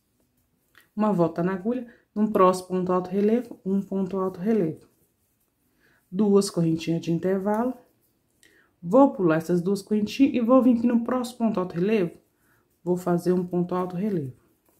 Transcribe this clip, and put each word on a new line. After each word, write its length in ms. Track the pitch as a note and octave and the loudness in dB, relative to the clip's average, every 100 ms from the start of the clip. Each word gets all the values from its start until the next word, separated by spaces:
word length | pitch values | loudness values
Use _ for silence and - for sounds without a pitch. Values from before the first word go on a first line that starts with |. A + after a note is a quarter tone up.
| _ _ _ _ _ _ _ _ _ | _ _ _ _ _ _ _ _ _
Uma 200 | - G#3+ | -2 0
volta 280 | F#3 E3 - | 2 0 0
na 120 | F3 | -2
agulha, 340 | F#3+ G3 B3+ A#3 - _ - | -2 -4 -6 -8 -18 _ -4
no 160 | G#3+ | -2
próximo 360 | G#3 F#3 F#3 - | 4 4 4 -2
ponto 240 | F#3 F3+ | -4 0
alto 180 | F3+ F3+ | -2 -2
relevo, 500 | G3 G#3 A#3 B3 - F#3+ | -2 0 0 -2 -10 -4
um 160 | G3 | -4
ponto 360 | G3 G3 F#3+ F#3+ | -2 -4 -4 -4
alto 220 | F#3 F#3 | -4 -4
relevo. 480 | F#3+ A3+ E3+ - - _ _ _ _ _ _ _ _ _ _ _ _ | -2 0 0 -4 -14 _ _ _ _ _ _ _ _ _ _ _ _
Duas 380 | F#3 G#3 G3 G3 | -2 4 4 2
correntinhas 520 | - E3 D#3+ - E3 | 0 0 0 -2 -4
de 100 | - | -2
intervalo. 600 | E3+ F#3 G3 F#3+ G#3+ B3 B3 - _ _ _ _ _ _ _ _ _ | -2 -2 -2 -2 -2 -2 -6 -14 _ _ _ _ _ _ _ _ _
Vou 300 | E3+ A3+ C#4 | 2 6 6
pular 240 | C#4 F3+ D#3 | 4 2 2
essas 240 | - F3 | 2 0
duas 200 | E3+ G3 | 0 -4
correntinhas 540 | - G#3+ G#3+ - C4+ B3 | -2 -2 -2 2 2 2
e 40 | |
vou 220 | A3+ C4 | 4 4
vir 160 | A#3+ A#3 | 6 4
aqui 80 | A#3+ | 2
no 180 | A#3 | 0
próximo 360 | - B3+ A#3+ - | 0 -4 -6 -4
ponto 200 | A3+ F#3 | -2 -2
alto 140 | F3+ | -4
relevo. 380 | E3 F#3+ A3 E3+ - _ _ _ _ _ _ | -4 0 0 -2 -6 _ _ _ _ _ _
Vou 140 | E3+ F3+ | -4 -2
fazer 360 | F3+ F3 F3 | 0 0 0
um 100 | F3+ | 0
ponto 300 | F3+ F3+ F3 | 0 -2 -2
alto 220 | F3+ F3+ F3 | -4 -4 -6
relevo. 380 | G#3+ F#3+ C3+ - _ _ _ _ | -4 -4 -6 -12 _ _ _ _